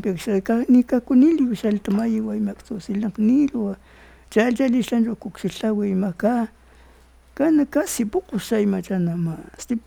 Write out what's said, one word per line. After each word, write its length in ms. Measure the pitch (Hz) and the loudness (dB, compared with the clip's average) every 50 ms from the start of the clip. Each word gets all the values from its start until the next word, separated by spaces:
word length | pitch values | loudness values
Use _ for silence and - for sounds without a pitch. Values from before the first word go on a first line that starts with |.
pero 160 | 175 214 185 165 | -2 -4 -4 -4
sa 240 | - 226 202 190 | -4 -2 -2 -2
ka, 240 | 196 - 226 233 247 - | 0 0 0 0 2 4
ni 140 | 247 247 240 | 6 6 4
ka 160 | - 277 247 | 4 0 -2
kunili 460 | 233 - 277 254 262 320 330 294 269 | 0 2 4 6 6 6 4 4 2
wa 80 | 240 220 | 0 -2
shal 240 | - - 220 208 202 | -2 -2 -2 -2 -2
tamayi 420 | - - 196 208 226 233 220 220 | -2 -2 -2 0 0 0 -2 -2
wa 160 | 220 220 208 | -2 -4 -4
ima 200 | 214 214 202 202 | -4 -4 -4 -6
kto 240 | - - - 233 202 | -8 -12 -12 -10 -10
silanq 400 | - - 202 202 214 208 - - | -8 -6 -4 -4 -4 -4 -2 0
ni 280 | 214 220 254 285 294 269 - | 2 4 4 4 2 2 0
lo 120 | 240 214 | -2 -4
wa. 100 | 202 196 - - - - - - - - - _ - | -4 -4 -8 -12 -20 -20 -20 -20 -20 -20 -20 _ -4
Chal 240 | - 208 220 247 240 | 0 2 2 2 2
chali 260 | 214 269 262 240 254 | 0 2 2 2 0
shanjo 340 | 208 - 254 233 226 233 214 | 0 0 0 0 0 0 -2
kuksilta 580 | - - 208 - - - 185 - - - 220 214 | -6 -8 -12 -10 -8 -6 -6 -6 -4 -4 -2 -2
wa 120 | 208 202 | -2 -2
ima 260 | 202 190 185 196 196 170 | 0 0 0 -2 -2 -2
ka. 340 | - - 233 247 240 226 220 - _ _ _ - - - - - _ _ _ _ _ _ _ _ | -2 0 0 0 0 -2 -4 -8 _ _ _ -20 -20 -20 -20 -20 _ _ _ _ _ _ _ _
Ka 160 | - 277 330 | 0 2 4
na 140 | 320 294 285 | 4 4 2
ka 200 | - - 285 330 | 2 0 -2 -2
sipuku 540 | - - - 233 208 - 370 381 - 285 202 | -2 -2 -4 -4 -2 -2 -4 -4 -4 -6 -6
sa 180 | - - 233 214 | -4 -2 0 0
ima 240 | 208 202 196 190 | 2 2 0 -2
chana 340 | 175 - 196 185 175 170 165 | -2 -4 -2 -2 0 -2 -2
ma. 220 | 175 170 160 160 - - - - - | -2 -4 -4 -6 -8 -12 -16 -18 -14
Stip, 200 | - - 247 226 - | -8 -6 -6 -6 -6